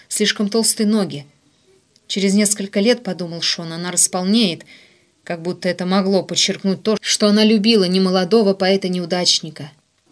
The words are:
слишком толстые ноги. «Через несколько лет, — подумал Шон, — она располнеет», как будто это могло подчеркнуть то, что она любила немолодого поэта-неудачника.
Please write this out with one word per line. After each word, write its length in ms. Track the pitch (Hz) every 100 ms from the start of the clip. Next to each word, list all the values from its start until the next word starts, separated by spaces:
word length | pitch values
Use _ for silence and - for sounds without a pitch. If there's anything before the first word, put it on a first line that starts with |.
| _
слишком 400 | - 208 - 202
толстые 380 | 226 220 - 208
ноги. 400 | 220 175 139 139 _ _ _ _ _ _ _ -
«Через 280 | 208 196
несколько 460 | 196 208 - 196 202
лет, — 220 | 202 240
подумал 380 | 226 175 175 165
Шон, — 300 | - - 165
она 180 | 165 175
располнеет», 720 | 175 - 185 185 220 208 160 - - _ _ _ _
как 180 | - 170
будто 260 | 170 175 180
это 180 | 175 185
могло 360 | 190 190 196
подчеркнуть 600 | - 165 - 190 196 185
то, 140 | - 208
что 280 | - - 208
она 160 | 208
любила 400 | 220 220 208 226
немолодого 720 | 180 185 185 185 180 226 196
поэта-неудачника. 1160 | 196 185 196 190 180 170 180 175 - 160 151 156 - _ _ _